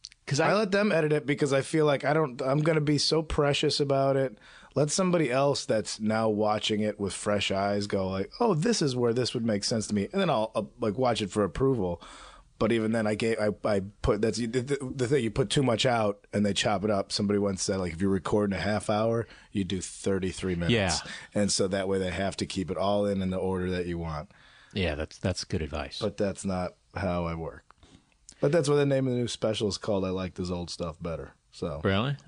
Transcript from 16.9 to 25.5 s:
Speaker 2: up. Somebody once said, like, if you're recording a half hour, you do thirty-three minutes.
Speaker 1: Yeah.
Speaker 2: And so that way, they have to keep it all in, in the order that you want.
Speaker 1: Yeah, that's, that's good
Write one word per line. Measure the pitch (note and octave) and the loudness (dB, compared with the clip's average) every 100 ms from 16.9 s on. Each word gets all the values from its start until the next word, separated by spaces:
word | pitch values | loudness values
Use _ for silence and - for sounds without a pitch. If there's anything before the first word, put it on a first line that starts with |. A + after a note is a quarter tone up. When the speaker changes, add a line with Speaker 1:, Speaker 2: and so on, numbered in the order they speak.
Speaker 2:
up. | G2 G2+ | 0 0
Somebody | - G2+ G#2 | -2 2 2
once | G2+ F#2+ | 2 0
said, | - F#2+ | -2 0
like, | F2+ | -2
if | D#2+ | 0
you're | G2 | 2
recording | F#2+ - G#2+ G#2 F#2 | 2 2 0 2 0
a | |
half | G2 G#2 - | -2 -2 -2
hour, | G#2+ A2+ A#2 G#2 - - | 0 0 0 -4 -12 -8
you | G#2 | -4
do | F#2 F#2+ | -2 -4
thirty-three | - - - G2 F#2 - F#2+ | -6 -8 -2 -2 -2 -4 -4
minutes. | E2+ E2+ | -2 0
Speaker 1:
Yeah. | A2+ F#2+ D2+ - - - | 2 2 0 -4 -14 -8
Speaker 2:
And | G#2 G2+ | -2 0
so | - G2 | 0 0
that | G2 F#2+ | 0 0
way, | G2 | -2
they | F#2 | -2
have | F2 G2 - | -2 -4 -4
to | F#2 | -6
keep | F#2+ E2+ | -4 -4
it | E2+ | -2
all | F#2+ G#2 G2+ | 0 2 0
in, | G2 | 0
in | F#2 | -2
the | F#2 | -2
order | F#2 F#2 F#2 | -2 -2 -2
that | F2+ F2+ | -2 -4
you | E2+ | -4
want. | E2 D2+ - - - - - | -6 -8 -10 -18 -20 -20 -12
Speaker 1:
Yeah, | G#2+ F2 | -4 -2
that's, | D2 D#2 - | -2 -6 -4
that's | G2 F2+ | -4 -4
good | - | -4